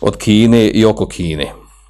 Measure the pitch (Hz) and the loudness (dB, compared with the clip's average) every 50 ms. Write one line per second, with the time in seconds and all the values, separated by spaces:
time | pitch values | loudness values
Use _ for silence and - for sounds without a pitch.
0 | - 104 - - - 110 104 107 113 117 117 117 107 107 - 110 110 110 107 110 | -4 -4 -4 -4 -2 0 2 4 4 4 4 4 2 2 2 2 2 2 2 0
1 | 98 - - - 87 82 78 73 69 - - - - - _ _ _ _ | -4 -8 -8 -8 -8 -6 -6 -6 -8 -10 -12 -16 -20 -20 _ _ _ _